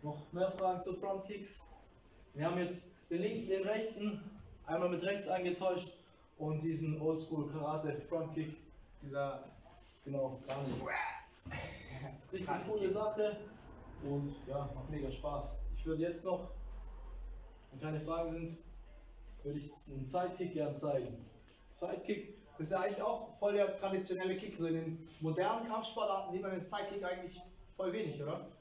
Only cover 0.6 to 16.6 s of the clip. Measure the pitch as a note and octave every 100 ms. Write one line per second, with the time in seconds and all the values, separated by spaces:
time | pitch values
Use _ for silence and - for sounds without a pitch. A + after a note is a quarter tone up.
0.6 | F#3+ F3+ F#3 F3+ G3 F#3+ - G#3 - -
1.6 | - - - - - - - C#3 D#3 F3+
2.6 | F3 - - - - F3 G#3 A3+ F#3 F#3+
3.6 | F#3+ A3 A3 G3+ G#3 - - - - -
4.6 | - E3 F3+ E3+ F#3 G3+ G3 F#3 F3+ F3
5.6 | F#3+ F3+ - - - - - - D3+ D#3
6.6 | D#3+ D#3 D#3+ D3+ D#3 D#3+ - D#3 C#3+ D3+
7.6 | D3 D3+ D#3 - - E3 D#3 - D#3 -
8.6 | - - - - C#3+ C#3 C#3 C#3 - -
9.6 | - - - - - C#3 C3+ C3 - C3+
10.6 | C#3 A#2 A2+ - - - - - - -
11.6 | - - - C3 C#3 - - F#3 F3+ F3+
12.6 | - G#3+ F#3+ G3+ G#3+ G#3+ G#3 G#3 - -
13.6 | - - - - C#3+ C#3+ C#3 C#3 B2 C#3
14.6 | C#3+ C3 C3 D3+ C3+ - A#2+ A#2+ - -
15.6 | - - D#3+ D#3 E3+ E3+ F#3+ F3+ - -